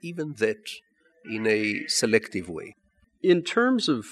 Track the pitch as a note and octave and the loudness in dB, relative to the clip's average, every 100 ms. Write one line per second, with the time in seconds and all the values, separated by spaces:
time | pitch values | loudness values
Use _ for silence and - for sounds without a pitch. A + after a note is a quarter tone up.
0 | E3+ E3+ D3+ A2 A2 - - - _ _ | -12 -8 -8 0 0 0 -10 -16 _ _
1 | _ _ - A2 A2 G#2+ G#2+ G2+ - - | _ _ -8 -2 2 2 2 -2 -2 0
2 | A#2 A2 - F#2+ F2 D#2+ - - _ _ | 4 2 0 -10 -8 -12 -12 -18 _ _
3 | _ - F#3 E3+ E3+ A#3 B3+ B3 D#3+ B2 | _ -2 4 4 4 2 2 2 0 -2
4 | - | -4